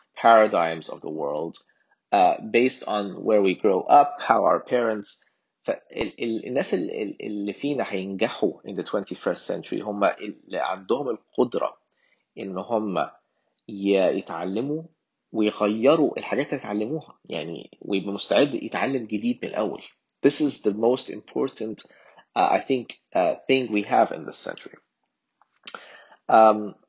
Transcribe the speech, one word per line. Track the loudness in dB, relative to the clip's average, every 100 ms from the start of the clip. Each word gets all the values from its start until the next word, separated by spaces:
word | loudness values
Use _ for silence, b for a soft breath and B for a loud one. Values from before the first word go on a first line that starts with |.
| _ 2
paradigms | 8 8 8 4 0 -2 -8
of | -12
the | -10
world، | -6 -6 -4 -6 -10 _ _ _ _ -2
آه، | 4 4 2
based | 0 2 2 0
on | -4 -4 -4 -6
where | 2 4
we | 4
grow | 2 2 2
up، | 6 6 6 0
how | 2 4
our | 4 2 0
parents، | 0 0 -2 -8 -18 _ _ _ _
فال-، | -8 -8 _
ال-، | -8 -8 -6 -6 -6 -4
الناس | -4 -2
ال-، | -2 -4
ال-، | -6 -8 -8
اللي | -10 -6 -6
فينا | -6 -4 -4 -4
هينجحوا | -4 -6 -4 -4 0 -2 -2 -12
in | -10
the |
twenty-first | -6 -6 -6 -6 -4 -4 -6
century | -8 -6 -8
هم | -6 0
اللي | 0 0 -10 -14 -10 -6
عندهم | -4 -6 -4 -2 -2
القدرة | -8 _ -2 0 0 -4 -8 _ _ _ _ _ -14
إن | -10 -8
هم | -4 -2 -2 -2 -4 -8 _ _ _ _ -16
ي-، | -4 2 4 4 0
يتعلموا | -4 -8 -6 -4 -4 -6 -10 _ _ _ _
ويغيروا | 0 0 2 0 2 4 4 2 -2
الحاجات | -6 -4 -4
اللي | -6
اتعلموها، | -6 -6 -4 -6 -10 -20 -10
يعني، | -8 -8 -10 -14 -18
ويبقى | -4 -4 -4
مستعد | -8 0 2 2
يتعلم | 0 -6 -4 -4 -4 -4
جديد | -4 -4 -4
من | -6
الأول. | -4 -4 -6 -14 _ _ _ 0
This | 2
is | -4 0
the | -4
most | 0 0 0 -4
important، | -14 -10 -4 -4 -6 -10 -10 -16 b b b b 0
uh, | 2
I | 2
think، | 0 -4 -4 -16 _ 0
uh, | 0 -2 0
thing | 0 2
we | -2
have | 0 2 2
in | 0 -12
this | -12 -12
century. | -12 -16 -20 _ _ _ _ _ _ _ _ -18 B B B B B 2
Um، | 6 8 6 -2 -12